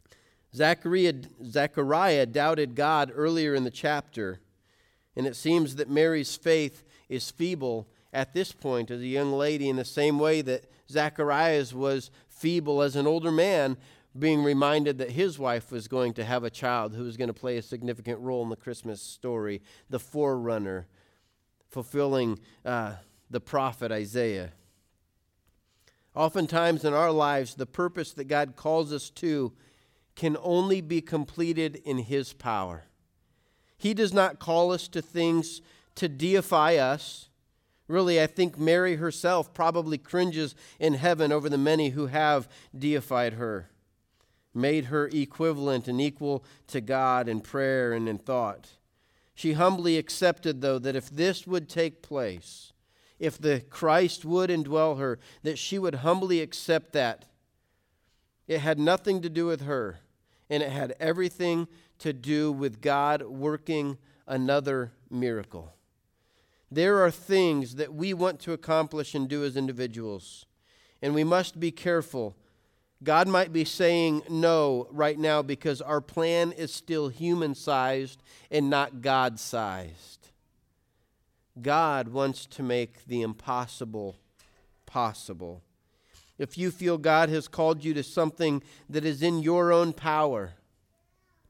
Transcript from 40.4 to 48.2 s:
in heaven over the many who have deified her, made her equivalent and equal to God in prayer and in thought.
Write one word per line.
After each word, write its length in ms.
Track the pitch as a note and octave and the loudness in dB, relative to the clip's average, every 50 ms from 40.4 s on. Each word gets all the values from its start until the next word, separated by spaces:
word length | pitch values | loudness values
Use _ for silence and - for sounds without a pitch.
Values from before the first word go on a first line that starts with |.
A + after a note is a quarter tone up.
| D#3 C3+ - - - - - - | -4 -6 -6 -12 -20 -20 -8 0
in 140 | D#3 D#3+ D3 | 2 2 2
heaven 400 | C3 C#3+ F3 F3 D#3 D#3+ D3 D3+ | 4 2 2 4 4 4 2 2
over 160 | D3+ C#3+ D3+ | 2 0 0
the 80 | C#3+ C#3 | 0 2
many 320 | C#3 D3+ D#3+ D#3 D3+ C#3 | 2 4 4 4 2 0
who 160 | B2+ D3 D3 | 0 -2 -4
have 420 | C3 B2+ D#3 D#3 D3+ D3+ C#3 B2 - - - - _ - | -2 0 2 2 4 2 2 0 -4 -12 -20 -20 _ -12
deified 600 | C3 C3+ D3 D3+ C#3+ A#2+ - C3 B2 A#2+ A#2 A2 | -6 -2 0 0 0 -2 0 0 0 0 0 -2
her, 360 | A2+ B2 A2+ G#2+ F#2+ F#2+ - _ _ _ _ _ _ _ _ _ _ _ _ _ _ _ _ - | -4 -6 -6 -6 -6 -10 -12 _ _ _ _ _ _ _ _ _ _ _ _ _ _ _ _ -4
made 320 | A#2 B2 C#3+ D3+ D#3 C#3 | -2 0 2 2 2 0
her 240 | B2 C#3+ D3+ D3 C#3 | 0 0 -2 -2 0
equivalent 800 | C#3 D3+ C#3 C#3 - - D#3+ E3 D#3 C#3+ C#3 C#3+ C3+ B2+ A2+ B2 | 0 -2 -2 -2 -4 -2 0 0 0 0 0 0 0 0 -2 -2
and 100 | B2 B2+ | 0 0
equal 460 | C#3 D3 C#3 - D3 C#3+ C#3+ C3 - - - - _ - | 0 0 -2 -4 -4 -4 -4 -4 -6 -10 -20 -20 _ -8
to 120 | - C#3 | -6 -6
God 480 | A2 G#2+ C3 C3 C3 B2+ B2+ B2+ B2 A#2 | -4 -2 -2 0 2 2 2 2 2 0
in 140 | A2 A2 | -2 -4
prayer 500 | - - - C#3 C3+ C3+ C3+ C3 B2 A#2+ | -6 -4 -4 -2 0 2 2 2 2 0
and 160 | A#2 A#2 A2+ A2+ | 0 0 -2 -2
in 100 | G#2+ | -4
thought. 520 | G#2 | -4